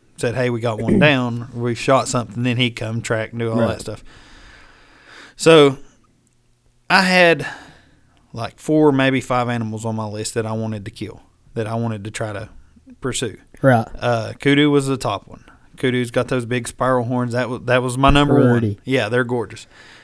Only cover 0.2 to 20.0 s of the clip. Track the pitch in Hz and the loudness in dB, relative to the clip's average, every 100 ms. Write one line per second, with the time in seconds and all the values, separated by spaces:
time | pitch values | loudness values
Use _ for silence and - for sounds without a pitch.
0.2 | 120 117 123 120 117 107 113 196 156 135 | -4 -2 -2 -2 -4 -4 0 4 4 4
1.2 | 123 117 120 120 120 117 - 135 110 127 | 0 -4 -8 -6 -6 -4 2 2 2 -4
2.2 | 113 117 123 120 123 120 110 117 - 113 | -4 -4 -2 0 -2 -2 -6 -6 -4 -4
3.2 | 110 117 117 120 113 - - 104 - - | -4 -6 -4 0 -2 -2 -10 -12 -16 -20
4.2 | - - - - - - _ _ - - | -20 -20 -20 -20 -20 -20 _ _ -20 -20
5.2 | - - - 160 143 135 - _ _ _ | -20 0 6 8 8 4 -12 _ _ _
6.2 | _ _ _ _ _ _ _ 180 190 185 | _ _ _ _ _ _ _ 2 4 6
7.2 | 170 165 - - - - _ _ _ _ | 6 4 -2 -12 -20 -20 _ _ _ _
8.2 | _ 117 107 - - 156 151 135 131 131 | _ -10 -10 -10 0 4 6 6 2 2
9.2 | 117 123 120 120 110 110 113 110 110 104 | 0 -2 0 -2 -4 -6 -6 -6 -6 -6
10.2 | 107 120 110 110 110 110 101 - 101 - | -6 -4 -4 -4 -6 -8 -10 -12 -12 -14
11.2 | _ _ _ - 110 117 117 110 101 104 | _ _ _ -8 -6 -4 -4 -6 -10 -8
12.2 | 110 101 107 - - _ - 254 131 120 | -8 -8 -12 -18 -20 _ -20 -10 -8 -6
13.2 | 117 - _ - 139 120 117 - 120 117 | -6 -8 _ 0 2 2 0 -6 -2 -2
14.2 | 107 107 143 143 147 143 135 135 123 98 | -4 -4 2 4 4 2 0 -4 -4 -6
15.2 | - - - - _ - 127 123 120 127 | -8 -20 -20 -20 _ -6 -2 -2 -2 -2
16.2 | 120 131 117 123 120 - 127 127 120 123 | -2 -2 -2 -4 -6 -4 0 0 0 -2
17.2 | 123 117 120 123 - 127 127 123 139 143 | -2 -2 -4 -6 0 0 0 0 4 4
18.2 | 143 127 123 120 110 101 - 131 107 120 | 4 4 4 2 0 -4 -2 -2 0 0
19.2 | 123 123 101 110 - - - - | -2 -4 -6 -12 -20 -20 -20 -20